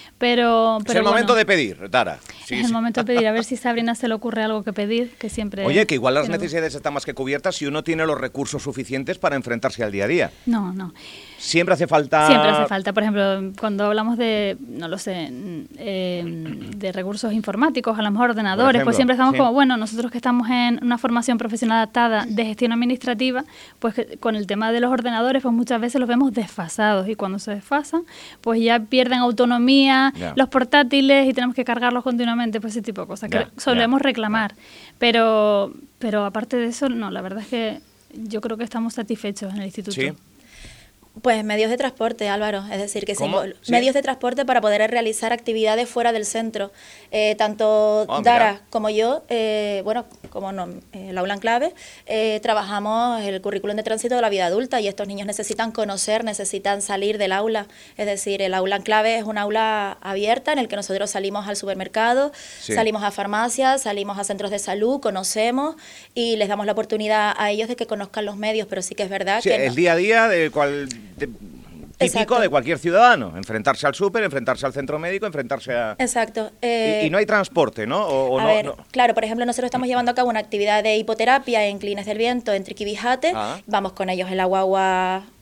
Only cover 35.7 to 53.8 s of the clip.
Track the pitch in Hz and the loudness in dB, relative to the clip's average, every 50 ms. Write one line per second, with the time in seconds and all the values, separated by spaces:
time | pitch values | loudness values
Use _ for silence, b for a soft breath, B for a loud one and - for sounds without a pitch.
35.7 | - - - - _ - - 220 208 208 202 202 190 214 214 - 269 247 233 233 | -6 -14 -20 -20 _ -8 -6 -2 -2 0 -2 -2 -4 -6 -6 -4 -2 -2 -2 -2
36.7 | 233 - 285 269 240 233 214 190 180 190 185 185 190 220 208 - 262 233 226 214 | -2 -2 -2 -2 -2 -2 -4 -6 -6 -8 -8 -8 -8 -10 -8 -6 -4 -4 -4 -4
37.7 | 208 - - _ _ _ _ _ - 208 226 208 226 214 208 226 226 214 240 220 | -6 -8 -14 _ _ _ _ _ -14 -12 -10 -6 -6 -6 -4 -4 -6 -6 -6 -6
38.7 | - 226 226 233 - - 220 - 226 214 - 202 202 - 208 190 196 208 196 196 | -4 -4 -4 -4 -4 -6 -6 -6 -6 -6 -6 -8 -8 -6 -8 -8 -8 -8 -8 -8
39.7 | - - 185 202 196 - 135 143 151 - _ _ B B B B B B B B | -10 -10 -10 -8 -4 -2 -2 -4 -4 -8 _ _ B B B B B B B B
40.7 | B B B B B B _ _ - 220 - 254 226 220 214 214 208 214 220 220 | B B B B B B _ _ -14 -2 2 2 2 2 2 -2 0 0 2 0
41.7 | 240 247 285 254 254 - 226 233 226 - 220 202 196 208 214 214 208 196 196 208 | 0 0 -2 -4 -2 -2 -2 -2 -2 -2 -4 -2 -2 -2 -2 -2 -4 -4 -6 -6
42.7 | 202 196 202 202 - 214 196 196 202 202 214 196 185 190 - 196 - - - - | -8 -8 -6 -6 -6 -6 -4 -4 -4 -4 -2 0 0 -2 -2 -2 -8 -12 -4 2
43.7 | 240 240 247 269 262 277 269 269 254 262 - 247 262 269 277 247 254 240 214 214 | 2 4 4 4 2 2 0 -2 -4 -2 -2 -4 -2 -2 0 2 2 2 4 4
44.7 | 208 208 214 220 233 240 226 220 220 - 226 226 240 226 233 240 220 220 220 214 | 4 4 2 2 2 0 0 0 -2 -2 -2 -2 -2 -2 -2 -2 -2 0 2 2
45.7 | 214 226 247 233 - 240 233 233 233 220 208 202 - 226 226 226 214 208 196 202 | 2 2 0 -2 -2 0 2 2 2 0 -2 -4 -4 -4 -4 -4 -4 -6 -6 -8
46.7 | B B B B B B B B - 214 214 214 214 214 220 214 214 214 220 214 | B B B B B B B B -2 2 2 2 2 2 0 0 0 2 2 4
47.7 | 214 214 214 214 208 214 214 - 127 - - 233 240 240 226 214 196 202 - _ | 4 4 4 4 4 2 0 0 -2 2 4 6 6 6 6 4 2 -2 -10 _
48.7 | - 226 214 214 214 214 220 233 277 320 - - 240 233 220 220 214 214 208 208 | -4 -2 -2 0 0 2 2 2 0 -2 -4 -4 -4 -2 0 0 0 -2 -2 -2
49.7 | 202 196 190 208 220 240 233 - - - - - - 202 196 190 196 190 175 175 | -4 -4 -2 -2 -4 -4 -4 -8 -16 -20 -20 -14 -12 -10 -8 -8 -8 -8 -8 -10
50.7 | 180 185 - _ - 196 190 190 185 185 180 196 202 196 208 226 233 240 285 349 | -10 -16 -18 _ -18 -16 -14 -10 -6 -4 -4 -4 -4 -4 -2 0 0 0 0 -2
51.7 | 349 B B B B B B - 220 220 220 220 214 214 214 233 214 214 202 196 | -4 B B B B B B -4 -2 0 0 0 0 -2 0 0 0 0 0 -2
52.7 | 208 202 202 214 220 226 240 247 240 226 208 202 190 185 190 202 208 196 196 202 | -4 -4 -2 -2 0 0 0 0 -2 -2 -4 -4 -6 -4 -4 -4 -6 -4 -4 -4
53.7 | 208 214 | -4 -4